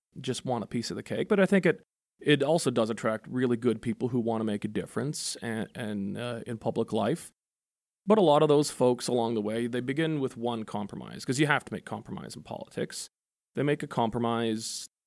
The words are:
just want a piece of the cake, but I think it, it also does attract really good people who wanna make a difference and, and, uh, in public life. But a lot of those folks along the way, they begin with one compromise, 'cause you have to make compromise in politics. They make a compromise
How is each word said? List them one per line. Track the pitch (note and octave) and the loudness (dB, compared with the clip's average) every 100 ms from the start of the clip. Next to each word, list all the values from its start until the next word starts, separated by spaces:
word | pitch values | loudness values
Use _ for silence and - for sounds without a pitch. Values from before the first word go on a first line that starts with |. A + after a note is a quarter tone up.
| - - | -18 -10
just | C3 A#2+ | -6 -6
want | C3 A#2+ | -4 -4
a | G2+ | -4
piece | B2 - | -4 -4
of | G2 | -8
the | |
cake, | - G#2+ - | -6 -4 2
but | G3+ | 4
I | F#3+ | 6
think | G3 E3+ | 6 4
it, | - _ _ _ _ | 2 _ _ _ _
it | - D3 | 2 4
also | C3+ E3 C3+ | 4 2 2
does | B2 A2 | 2 0
attract | A2 A#2 A2 - | 0 -2 -2 -4
really | B2+ B2+ A#2 | 0 2 2
good | A#2+ A2+ | 2 0
people | A#2+ A2 A#2+ | -2 -4 -2
who | B2+ | 0
wanna | A2+ A2+ | 0 0
make | A2 G#2 | -2 -2
a | G#2+ | -4
difference | G#2 F2 - C3 - - - | -6 -6 -4 -4 -4 -8 -8
and, | A#2 A2 G#2 | -6 -6 -6
and, | - G#2+ G#2 G2 G2 | -8 -6 -4 -6 -6
uh, | A#2+ A#2 - | -6 -8 -8
in | A2+ | -6
public | A#2+ A2 A2+ | -4 -2 -2
life. | G#2+ G#2+ F3 - _ _ _ _ _ _ _ - | 0 0 -2 -6 _ _ _ _ _ _ _ 2
But | A3 | 6
a | |
lot | E3+ D3 | 8 8
of | D#3 | 8
those | D3 D3 | 6 4
folks | - B2+ B2 - | 4 4 4 2
along | B2 A#2 | 0 2
the | A2+ | 0
way, | G#2 A2+ A#2+ | 0 -2 -2
they | B2 | -2
begin | B2 C#3 E3 D#3 | -2 0 0 0
with | C3 - | -2 -4
one | A#2+ A2+ | -4 -4
compromise, | G#2+ G#2 G2+ - B1 D#2 | -4 -6 -6 -10 -12 -8
'cause | - B2+ | -2 2
you | D3 | 4
have | C#3 - | 2 0
to | |
make | G#2 | -10
compromise | - G#2+ - G2 B1+ | -8 -10 -10 -12 -12
in | - | -14
politics. | - - - - E3 - - _ _ _ _ - | -12 -12 -10 -8 -8 -8 -14 _ _ _ _ -4
They | |
make | C#3+ D3 | -2 -2
a | D3 | -2
compromise | - A2+ A#2+ A#2 A#2 A2+ A2 A2+ - - _ | 0 0 0 -2 0 -2 -2 -6 -10 -12 _